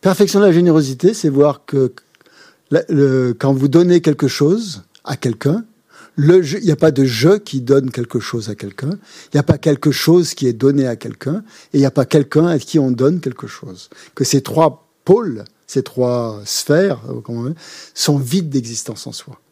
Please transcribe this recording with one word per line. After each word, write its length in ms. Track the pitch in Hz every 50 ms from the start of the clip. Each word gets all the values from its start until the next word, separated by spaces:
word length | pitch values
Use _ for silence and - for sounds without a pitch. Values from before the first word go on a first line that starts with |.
Perfection 400 | - 190 190 - 208 190 - 196
de 60 | 208
la 60 | 196
générosité, 600 | 165 170 180 175 156 160 147 135 135 123 - 185
c'est 160 | 226 - - 156
voir 380 | 135 139 143 147 135 - _
que 260 | - - 139 131 123 - - _ _ _ _ _ _ _ _ - _ _ _ _ _
la, 100 | - 165 - -
le, 440 | 180 143 139 139 131 131 127 123
quand 200 | 117 - - 139
vous 160 | 139 131 135 143
donnez 320 | 131 165 180 180 175 170
quelque 260 | 170 160 147 123 147
chose 560 | 131 - - 147 147 185 226 233 196 143 104 - _ _ _ _
à 120 | - 135
quelqu'un, 480 | - - 131 113 - - 139 160 226 226 _ _ _ _ _ _ - - _ _
le 260 | - 143 151 175 190
je, 160 | 175 139 156 214
il 60 | -
n'y 80 | 180
a 40 | 151
pas 140 | 139 - 160
de 140 | 143 131 135
je 340 | 131 117 110 123 165 202 214
qui 220 | 208 - - 135
donne 320 | 127 117 139 139 131 131
quelque 260 | - 131 120 - - 123
chose 320 | - - - 117 104 110
à 60 | 104
quelqu'un, 340 | - - 101 - - - 143
il 460 | 196 202 _ _ - - - _ -
n'y 40 | 147
a 40 | 143
pas 120 | - 156
quelque 360 | 143 - 160 147 - - 151
chose 420 | 131 - - - 165 180 170 - -
qui 140 | - 135 127
est 40 |
donné 360 | 117 110 127 135 139 143 135 127
à 80 | 117
quelqu'un, 480 | 110 - 113 - _ - - - 220 214 - - - - _
et 60 | - 139
il 20 |
n'y 60 | 139
a 60 | 135
pas 140 | - 151 131
quelqu'un 420 | - - 156 139 139 - 151 165 175
à 100 | 170 139
qui 220 | - - - 160
on 100 | 139 131
donne 300 | 127 117 127 143 175 175
quelque 260 | - 135 117 - -
chose. 420 | 101 - - - - 92 92 - _ _ - - _ _
Que 80 | - 135
ces 180 | - - 139
trois 460 | 135 - - 151 160 151 127 _ _ _ _ _ _
pôles, 400 | - 185 233 233 185 123 107 101 - _ _ _ _
ces 160 | - 139 123
trois 580 | - - 127 127 123 123 123 117 113 107 104 104
sphères, 560 | - - - - - 147 165 190 202 - - 107 -
euh, 120 | 127 120
comment 200 | 113 - 117 117
on 80 | 120 131
dit, 40 | 165 - - - - - - - _
sont 240 | - - - 147 143
vides 320 | 131 120 135 196 175 151
d'existence 560 | 131 135 117 117 120 110 - - 110 104 -
en 60 | -
soi. 280 | 110 - - - 131 _ _ _